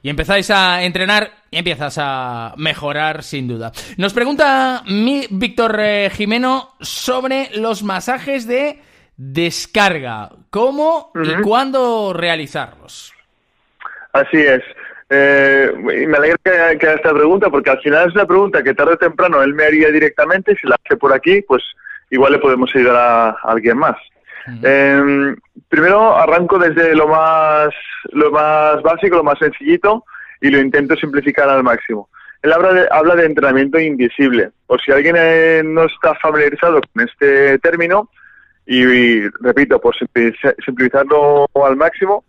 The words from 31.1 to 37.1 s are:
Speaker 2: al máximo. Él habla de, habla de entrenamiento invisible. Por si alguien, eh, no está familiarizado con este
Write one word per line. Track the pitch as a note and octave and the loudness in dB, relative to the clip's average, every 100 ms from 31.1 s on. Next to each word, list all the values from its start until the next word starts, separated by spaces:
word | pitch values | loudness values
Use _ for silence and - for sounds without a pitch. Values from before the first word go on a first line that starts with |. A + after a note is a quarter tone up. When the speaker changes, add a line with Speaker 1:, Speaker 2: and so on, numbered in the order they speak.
| C#3+ C#3+ C#3 C#3+ | -2 -2 0 2
Speaker 2:
al | C3+ | 2
máximo. | B2+ A#2 - G#2+ G2 _ - - | 2 -2 -4 -10 -10 _ -20 -4
Él | D3+ | 0
habla | D#3+ F#3 | 2 4
de, | F#3 - | 4 2
habla | D#3 D#3 | 2 2
de | E3+ E3 | 2 2
entrenamiento | D3+ C#3 C3+ C#3 D#3+ | 2 2 2 2 0
invisible. | D#3+ C3+ A#2+ - C#3 A#2+ F#2 _ - | 0 0 -2 0 0 2 -2 _ -4
Por | B2 | -2
si | - | 2
alguien, | C#3 D3+ E3+ | 2 2 2
eh, | E3 E3 E3 D#3+ | 4 4 4 2
no | D#3 D#3+ | 0 0
está | D#3+ - E3 D3+ | 0 0 -2 0
familiarizado | D#3+ D3+ D3 D3 E3+ D#3 - | -2 0 0 2 2 2 -2
con | A2+ | -6
este | A#2+ | -6